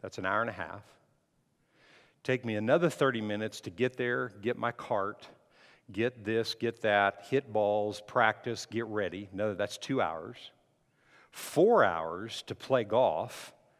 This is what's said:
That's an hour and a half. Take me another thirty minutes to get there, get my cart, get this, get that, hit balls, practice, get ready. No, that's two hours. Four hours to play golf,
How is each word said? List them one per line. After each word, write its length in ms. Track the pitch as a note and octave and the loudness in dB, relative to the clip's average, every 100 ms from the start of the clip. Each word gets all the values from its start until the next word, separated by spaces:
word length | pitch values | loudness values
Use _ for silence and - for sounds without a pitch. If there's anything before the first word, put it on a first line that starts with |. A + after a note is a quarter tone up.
That's 160 | F#2 - | -12 -6
an 80 | |
hour 160 | F#2+ G#2 | -2 0
and 80 | A#2 | -2
a 60 | |
half. 280 | G2 D#2+ F#2+ - _ _ _ _ _ _ _ _ _ _ - _ _ | -4 -10 -12 -18 _ _ _ _ _ _ _ _ _ _ -20 _ _
Take 240 | - B2+ A#2+ | -4 -2 -2
me 80 | |
another 340 | G#2+ A2 D#3+ E3+ | -2 2 4 2
thirty 320 | - C#3 A#2 | 2 0 2
minutes 400 | G#2+ G#2 G#2+ - | -2 -4 -4 -8
to 80 | - | -12
get 280 | F2 B2 B2 | -2 -2 0
there, 340 | B2 B2+ B2 G#2 | -2 -2 -4 -6
get 160 | A2 A#2+ | -6 -2
my 160 | A#2 | -4
cart, 560 | - - A2 G2 G#2+ - - _ _ - _ - | -4 -2 -2 -2 -8 -18 -20 _ _ -20 _ -12
get 320 | G2 A#2+ A#2+ | -2 -2 -2
this, 300 | G#2 A2+ A2 | -2 0 -2
get 260 | - A#2 - | -2 -4 0
that, 460 | G#2+ G2+ G2+ - - | 4 6 4 2 -2
hit 240 | C3+ A#2 | -2 0
balls, 480 | G#2+ G#2 G#2 G#2 G2+ - | 2 4 2 0 -4 -2
practice, 580 | B2+ A2 G#2+ A#2+ A#2 | 4 4 2 -6 -8
get 220 | - A2+ A2+ | -6 -6 -4
ready. 420 | G#2+ F#2 F#2 G2 | -4 -4 -6 -10
No, 180 | F#2+ G#2+ | -4 -2
that's 240 | F#2+ G2+ - | -2 -4 -6
two 240 | - C3+ | -4 -2
hours. 500 | E2+ D#2+ F#2+ B2+ - _ _ _ _ _ _ - _ | -2 -4 -10 -14 -20 _ _ _ _ _ _ -20 _
Four 540 | - - C#3+ G3+ A3 | -16 -2 4 6 8
hours 580 | G#2 E2 E2 F2 A2 - - | 6 2 -4 -6 -8 -12 -12
to 80 | |
play 300 | - - C3 | -12 0 0
golf, 680 | G2 A2+ A2+ D#2+ B2 - - - _ _ | 2 4 4 2 -4 -10 -18 -20 _ _